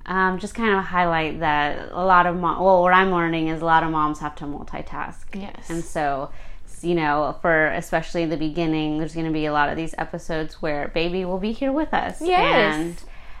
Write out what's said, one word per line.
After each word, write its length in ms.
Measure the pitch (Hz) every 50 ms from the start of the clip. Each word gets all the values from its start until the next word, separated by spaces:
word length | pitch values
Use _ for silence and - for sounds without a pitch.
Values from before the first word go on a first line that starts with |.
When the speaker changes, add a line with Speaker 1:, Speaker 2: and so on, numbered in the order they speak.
| -
Speaker 1:
um, 320 | - 180 190 190 185 185
just 160 | 175 202 175 -
kind 240 | 233 226 220 196
of 60 | 190 185
highlight 540 | - 180 180 180 170 165 160 160 151 - 156
that 500 | 165 156 147 147 147 147 143 - - -
a 140 | - 175 180
lot 220 | 190 185 175 175
of 80 | 180 170 180
mo-, 240 | 175 165 151 - 180
well, 200 | 190 190 180 175
what 100 | 180 180
I'm 180 | 185 190 190
learning 360 | 180 175 170 165 165 165 160
is 140 | 160 160 156
a 40 | 165
lot 160 | 165 160 160 165
of 60 | 160
moms 300 | 160 156 151 151 151 -
have 160 | 156 147 -
to 100 | - 151
multitask. 760 | 143 147 - 151 - - - 151 - - 143 147 - - - - - -
Speaker 2:
Yes. 340 | 196 196 196 - - - -
Speaker 1:
And 140 | 165 170 160
so, 460 | - - 160 151 143 139 135 143 - - - - - - - -
s-, 180 | - - - -
you 100 | 175 180
know, 400 | 165 156 147 147 151 151 135 147 -
for, 260 | - 175 165 156 156 147
especially 520 | - 151 165 - 175 160 160 - - 175
in 80 | 165 156
the 80 | 165
beginning, 640 | 147 156 156 147 170 170 160 156 156 156 151 151 156
there's 160 | 160 156 160
gonna 160 | 165 160 160
be 160 | 156 156 156
a 40 | 151
lot 180 | 147 147 147 147
of 60 | 156
these 200 | 160 165 156 -
episodes 640 | - 160 - - 170 - - 165 156 160 156 - -
where 280 | - 156 147 147 143 139
baby 360 | - 165 165 175 175 190 185
will 140 | 180 185 185
be 140 | 190 214 226
here 180 | - 277 269
with 200 | 269 302 311 294 -
us. 280 | - - - - -
Speaker 2:
Yes. 540 | 302 359 359 359 349 - - - 311 156 156
Speaker 1:
And, 280 | 151 165 170 175 - - - - - - - - -